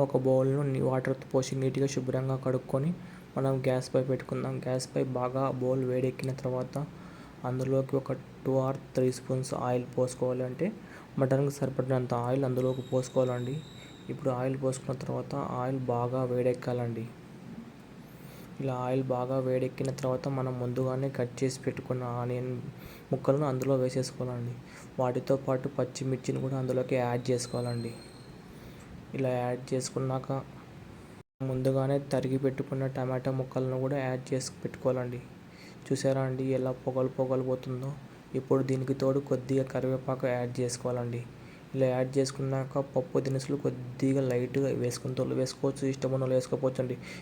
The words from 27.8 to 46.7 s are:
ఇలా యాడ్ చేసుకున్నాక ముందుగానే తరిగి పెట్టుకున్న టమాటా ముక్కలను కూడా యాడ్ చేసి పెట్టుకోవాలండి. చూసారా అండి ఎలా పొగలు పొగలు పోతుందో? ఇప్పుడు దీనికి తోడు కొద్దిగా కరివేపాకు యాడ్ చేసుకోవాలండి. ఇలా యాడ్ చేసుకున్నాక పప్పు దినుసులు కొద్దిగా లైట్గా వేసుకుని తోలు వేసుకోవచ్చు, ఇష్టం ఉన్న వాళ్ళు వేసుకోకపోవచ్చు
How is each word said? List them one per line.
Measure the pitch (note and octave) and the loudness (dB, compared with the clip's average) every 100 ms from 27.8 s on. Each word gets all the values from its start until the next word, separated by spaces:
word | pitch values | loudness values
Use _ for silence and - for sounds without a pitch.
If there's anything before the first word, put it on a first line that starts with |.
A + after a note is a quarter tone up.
| A#2 - - - - - - - - - - - - | -4 -8 -14 -16 -16 -16 -16 -16 -16 -16 -16 -16 -8
ఇలా | C3+ C3 | -2 0
యాడ్ | B2 B2 B2+ C3 | 0 0 -2 -2
చేసుకున్నాక | C3 B2+ - C3 C3 - C3+ - - - - - - - - - - | -2 -2 -2 0 -2 -2 -4 -6 -14 -16 -16 -16 -16 -18 -20 -18 -6
ముందుగానే | C3 B2+ C3 C3+ C3+ C#3 C#3+ | -2 2 2 4 4 2 2
తరిగి | C3 C3 C3 | 0 2 2
పెట్టుకున్న | C3+ C3+ C3+ C3+ C3+ | 2 0 -2 -2 -2
టమాటా | C3+ B2+ B2+ C3+ | 0 -2 0 0
ముక్కలను | C3 C3 C3 C3 B2+ | 0 0 0 0 0
కూడా | C3 C#3+ | 0 0
యాడ్ | C3 C3 C3 | 0 -2 -2
చేసి | C3 C3 - | -2 -2 -6
పెట్టుకోవాలండి. | - - C3 B2+ B2 B2 - - - - - - | -8 0 2 2 0 -6 -10 -16 -18 -18 -18 -10
చూసారా | - C3+ C3+ C3+ | -2 2 4 2
అండి | C3 C3 C3 | 2 0 2
ఎలా | C3 C3 C3 | 2 0 -2
పొగలు | C3 B2+ B2+ | -2 2 2
పొగలు | C3+ B2+ C3 | 2 2 2
పోతుందో? | B2+ B2+ C3 B2+ C3+ C#3+ - - - C3 | 2 -2 -2 -4 -4 -8 -12 -18 -6 -2
ఇప్పుడు | C3 C3+ | 4 4
దీనికి | C3 C3 B2+ | 4 2 2
తోడు | C3+ C3+ C#3 | 2 4 4
కొద్దిగా | C#3 B2+ B2+ C3+ | 2 0 2 2
కరివేపాకు | C3 C3 B2+ C3 C3 C3 C3+ | 2 0 0 0 0 0 2
యాడ్ | B2 B2 B2 | 2 0 0
చేసుకోవాలండి. | B2 - B2+ B2 A#2+ A#2+ A#2+ - - - - | -2 0 -2 0 -2 -4 -6 -14 -18 -18 -6
ఇలా | C3+ C3 | 2 4
యాడ్ | B2+ C3 | 4 2
చేసుకున్నాక | C#3 C3+ - C3+ C3+ C3+ C#3+ C#3 | 2 2 0 -2 0 0 -2 0
పప్పు | - - C#3 | 0 2 2
దినుసులు | C3 C3+ C3+ C#3 | 2 0 0 0
కొద్దిగా | C3+ B2+ B2 - C3+ C3+ | 0 -2 -6 0 4 4
లైట్గా | C3 A#2+ B2 C#3 C3+ | 4 2 2 2 2
వేసుకుని | A#2+ A#2+ A#2+ B2+ C3 | 2 0 -2 -2 0
తోలు | C3 C3 | 2 2
వేసుకోవచ్చు, | B2+ - C#3 C3+ C3+ | 0 0 0 2 0
ఇష్టం | C3 C3 | 0 0
ఉన్న | C3 | 2
వాళ్ళు | C3 B2+ | 4 4
వేసుకోకపోవచ్చు | B2+ C3+ C3 | 4 2 2